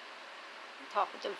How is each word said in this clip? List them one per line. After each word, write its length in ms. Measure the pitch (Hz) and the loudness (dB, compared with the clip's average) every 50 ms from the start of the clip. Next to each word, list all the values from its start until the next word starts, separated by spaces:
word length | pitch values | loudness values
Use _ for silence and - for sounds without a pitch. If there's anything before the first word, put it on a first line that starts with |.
| - - - - - - - - - - - - - - - - 277 - - | -10 -10 -10 -10 -10 -10 -10 -10 -10 -8 -8 -8 -8 -8 -8 -8 -8 2 6
talk 180 | 208 185 - - | 6 6 6 4
with 120 | - - | 0 0
those 80 | - - | 0 0